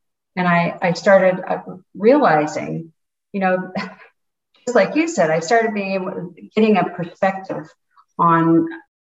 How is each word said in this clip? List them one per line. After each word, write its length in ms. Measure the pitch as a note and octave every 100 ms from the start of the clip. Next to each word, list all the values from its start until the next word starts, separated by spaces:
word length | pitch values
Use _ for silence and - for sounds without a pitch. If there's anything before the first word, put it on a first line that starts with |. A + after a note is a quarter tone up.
| _ _ _ F#3
And 120 | F3+
I, 300 | F3 E3+ -
I 120 | F#3
started, 500 | E3+ G#3+ G3 F#3 F3+ -
uh, 160 | F3+ - F3+ _ -
realizing, 1000 | G#3 D4 A3 D#3 D3+ - D3 D#3+ E3 _ _ _ _
you 80 | G3
know, 320 | F#3 F#3 F#3 -
<laughs> 920 | - - - _ _ _ _ _ -
just 100 | A#3+
like 200 | F#3 D4
you 120 | E4
said, 220 | G#3+ D#3+
I 100 | D#3+
started 340 | E3 A#3 A3
being 200 | G#3 F#3+
able, 400 | F#3+ F#3 F#3 F3 - G3+ G#3+
getting 220 | A3 F#3+
a 60 | E3+
perspective 760 | - E3+ - G3 F#3+ - - D#3 _ _ _ _ -
on 500 | E3+ E3 E3 E3 - - _ _